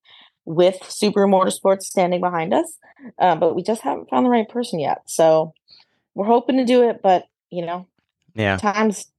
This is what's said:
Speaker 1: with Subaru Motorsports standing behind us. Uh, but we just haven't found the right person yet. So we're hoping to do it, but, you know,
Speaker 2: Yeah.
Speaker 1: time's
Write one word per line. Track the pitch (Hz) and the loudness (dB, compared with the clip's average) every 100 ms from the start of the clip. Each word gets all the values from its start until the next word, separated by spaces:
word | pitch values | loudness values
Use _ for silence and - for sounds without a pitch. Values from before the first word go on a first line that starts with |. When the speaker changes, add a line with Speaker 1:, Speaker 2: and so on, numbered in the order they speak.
| _ - _ _ - | _ -20 _ _ -4
Speaker 1:
with | 160 180 190 | 2 2 0
Subaru | - - 208 208 196 | -8 -4 -2 2 2
Motorsports | 190 190 - 196 196 | 2 2 0 0 0
standing | - 196 180 180 | -2 -2 0 0
behind | 180 208 170 | -2 -4 -2
us. | 285 339 - _ _ 254 - | -2 -2 -10 _ _ -18 0
Uh, | 180 160 | 0 2
but | 165 | 0
we | 143 | -2
just | 180 226 | -4 -4
haven't | 269 - - | -6 -8 -4
found | 254 254 | -2 2
the | |
right | 240 214 | 0 -2
person | 240 240 170 | -6 -6 -4
yet. | 135 - - | -4 -6 -6
So | - 160 160 160 - _ _ _ _ _ - | 2 4 4 0 -10 _ _ _ _ _ -6
we're | 208 | 0
hoping | 240 240 262 | 0 2 0
to | 240 | 2
do | 247 233 | 4 2
it, | 220 | 2
but, | 196 180 - _ _ | 2 2 0 _ _
you | 175 170 | -10 -8
know, | 180 185 _ _ _ _ | -8 -12 _ _ _ _
Speaker 2:
Yeah. | 110 107 95 | -4 -2 0
Speaker 1:
time's | 208 202 220 190 - | -2 0 -2 -2 -12